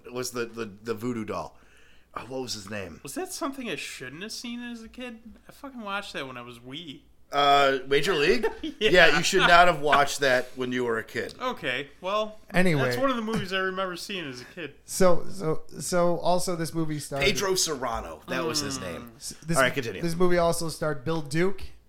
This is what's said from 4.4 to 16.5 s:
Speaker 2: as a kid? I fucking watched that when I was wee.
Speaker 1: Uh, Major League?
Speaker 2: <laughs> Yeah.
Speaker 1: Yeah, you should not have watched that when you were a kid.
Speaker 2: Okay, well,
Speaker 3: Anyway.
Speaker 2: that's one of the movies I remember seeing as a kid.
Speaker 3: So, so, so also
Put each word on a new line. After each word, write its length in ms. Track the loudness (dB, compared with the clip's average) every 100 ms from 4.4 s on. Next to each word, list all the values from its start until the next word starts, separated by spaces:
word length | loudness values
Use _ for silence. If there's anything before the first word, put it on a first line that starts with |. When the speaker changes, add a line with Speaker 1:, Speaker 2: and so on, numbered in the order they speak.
| -10 -10
Speaker 2:
as 180 | -10 -14
a 40 | -16
kid? 300 | -14 -14 -14 -20 -20 -20
I 40 |
fucking 300 | -18 -16 -12
watched 320 | -8 -6 -6
that 140 | -8 -8
when 100 | -10
I 40 |
was 200 | -14 -16
wee. 400 | -14 -14 -14 -16 -18 _ -6
Speaker 1:
Uh, 480 | 2 6 6 6 2 2
Major 260 | 2 2 2
League? 320 | 4 4 2 -4
Speaker 2:
<laughs> 0 | -10 -2
Yeah. 100 | 4
Speaker 1:
Yeah, 260 | 8 8 6
you 60 |
should 180 | 2 4
not 260 | 8 8 8
have 140 | 6
watched 380 | 4 4 4 2
that 260 | 2 2 0 -6
when 160 | -4
you 140 | -2 0
were 120 | -2
a 40 |
kid. 300 | -4 -6 -6 -6
Speaker 2:
Okay, 480 | -6 -6 -4 -4 -6 -10
well, 380 | -4 -2 -4 -8 -2
Speaker 3:
Anyway. 300 | 4 4 4
Speaker 2:
that's 120 | 2 2
one 120 | 0
of 60 | 0
the 40 |
movies 300 | -2 -4 -4
I 60 | -2
remember 380 | -2 -4 -6 -8
seeing 280 | -8 -8 -8
as 100 | -12
a 40 | -14
kid. 300 | -14 -14 -14 -6
Speaker 3:
So, 400 | 4 8 8 6
so, 320 | -2 -2 -2 -4 -10
so 400 | -2 2 2 2
also 360 | 2 2 0